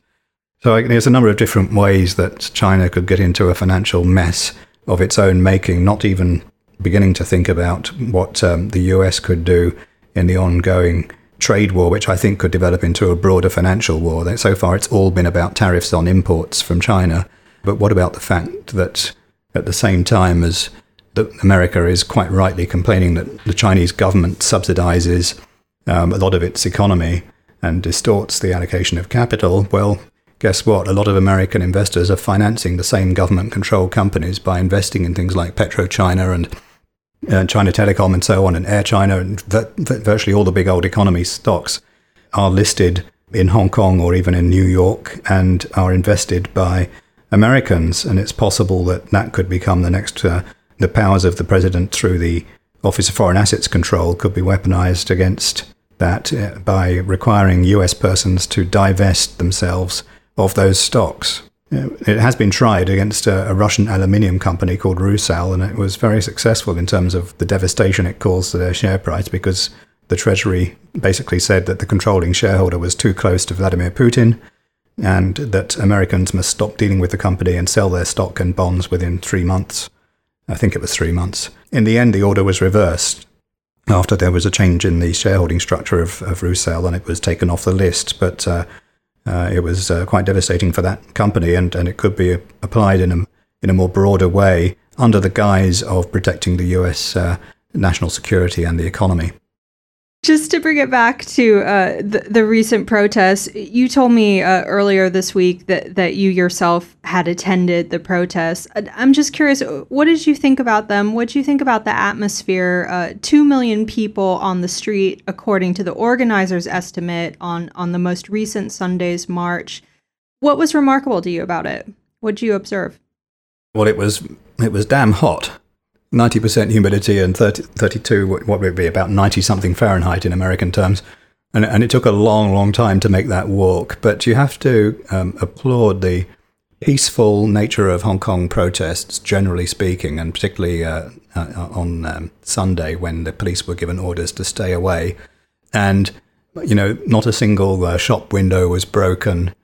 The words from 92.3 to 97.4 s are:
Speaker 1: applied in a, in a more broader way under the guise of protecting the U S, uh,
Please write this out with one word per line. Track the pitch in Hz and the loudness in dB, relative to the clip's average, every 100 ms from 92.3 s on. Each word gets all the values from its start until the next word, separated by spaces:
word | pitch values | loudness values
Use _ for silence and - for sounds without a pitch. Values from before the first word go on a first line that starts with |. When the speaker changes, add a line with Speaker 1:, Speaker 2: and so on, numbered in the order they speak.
| 87 - _ | -2 -6 _
Speaker 1:
applied | 101 113 101 95 | -4 0 2 4
in | 90 | 2
a, | 87 95 _ _ _ | 0 -4 _ _ _
in | 95 | 0
a | |
more | 92 90 | 2 2
broader | 98 98 98 92 | 2 2 4 2
way | 95 98 87 90 - _ - | 2 2 2 0 -4 _ 0
under | 120 104 | 2 4
the | 95 | 2
guise | 98 104 95 95 87 | 0 2 2 2 0
of | - 95 87 | -2 -2 -2
protecting | 98 92 87 - 90 | -2 -2 -2 -2 -2
the | 90 90 | 0 0
U | 90 | 0
S, | 80 - - | -4 -6 -4
uh, | 87 87 | -2 -4